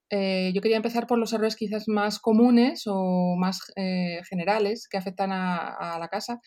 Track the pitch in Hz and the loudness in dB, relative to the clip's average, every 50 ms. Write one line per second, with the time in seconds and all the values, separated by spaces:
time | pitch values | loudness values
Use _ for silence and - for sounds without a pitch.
0 | _ _ 208 202 196 190 190 185 185 185 185 190 185 220 220 220 220 233 233 233 | _ _ -2 0 0 0 0 0 0 0 -2 0 2 2 2 2 0 0 -2 -2
1 | 233 240 247 233 226 214 233 220 214 220 226 - 226 202 208 214 214 - 214 208 | -2 0 0 0 0 0 0 0 0 -2 -2 -4 -6 -4 -4 -4 -2 0 0 2
2 | 202 214 208 - - 233 220 214 233 247 240 233 240 262 339 330 - 220 196 190 | 0 0 -2 -2 0 4 6 6 6 8 8 6 6 4 2 -2 -6 -4 -2 -2
3 | 185 185 180 180 180 180 180 175 180 185 190 185 - - - - 190 185 185 180 | 0 0 2 2 2 2 2 0 0 0 -2 -4 -10 -12 -8 -6 -4 -2 -2 -2
4 | 180 175 175 170 175 - - 180 170 180 208 220 208 202 220 233 - - - 196 | -2 -2 -4 -6 -10 -8 -6 -4 0 0 2 2 2 0 -2 -4 -8 -6 -6 -6
5 | 185 196 185 - 196 196 190 185 185 185 180 170 - - - - - 170 170 165 | -6 -6 -4 -4 -2 -2 -2 -2 -2 -2 -2 -2 -4 -6 -8 -8 -8 -6 -6 -6
6 | 170 165 - 208 - - 240 240 - | -6 -6 -6 -6 -6 -6 -10 -10 -12